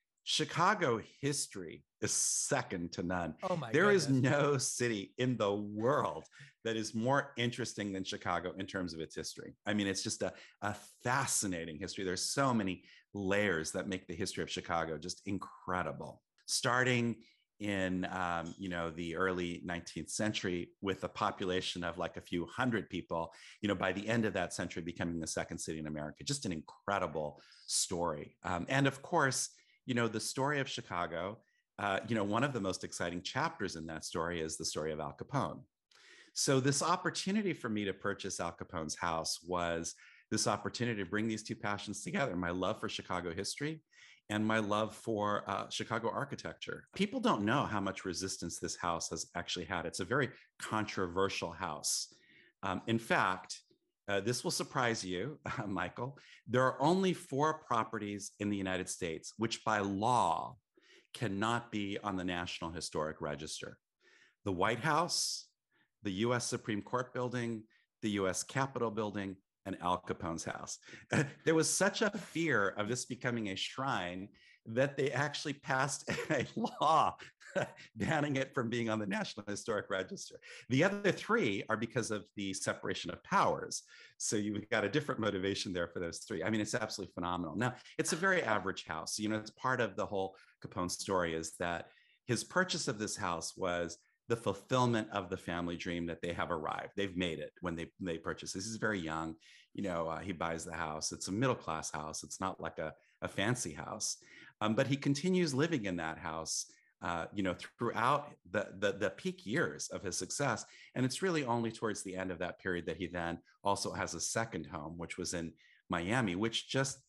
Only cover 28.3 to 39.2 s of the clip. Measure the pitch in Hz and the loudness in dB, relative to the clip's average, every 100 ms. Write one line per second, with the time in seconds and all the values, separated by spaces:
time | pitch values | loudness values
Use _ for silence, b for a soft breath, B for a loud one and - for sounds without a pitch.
28.3 | - 87 87 - 135 139 135 - 170 135 | -10 -4 -2 0 4 4 2 0 2 4
29.3 | 127 - b b b - 120 117 110 - | 2 -4 b b b -2 0 2 0 -2
30.3 | - 135 147 131 - - 90 85 82 92 | 0 0 0 -2 -6 -4 -2 -2 -2 -4
31.3 | 110 b b b - 101 95 - 113 101 | -6 b b b -4 0 0 2 0 2
32.3 | 104 147 123 95 85 92 - 87 87 - | 2 2 0 -2 -2 -4 -4 -4 -2 -4
33.3 | 127 160 - 95 82 80 78 - 87 82 | 0 0 0 -4 -4 -8 -8 -6 -2 0
34.3 | 85 80 - 82 - 78 76 76 - - | 0 -2 -4 -4 -2 -2 -2 -4 -8 -6
35.3 | 139 90 69 - _ _ B B B B | -2 -2 -6 -14 _ _ B B B B
36.3 | B - 135 135 139 165 175 147 143 185 | B 4 4 4 4 4 2 0 -2 0
37.3 | 208 196 151 120 107 101 92 101 95 98 | 2 2 0 -2 0 0 0 -2 -2 -4
38.3 | - 87 - - 87 78 - 87 82 | -4 -4 -4 -6 -4 -4 -2 0 0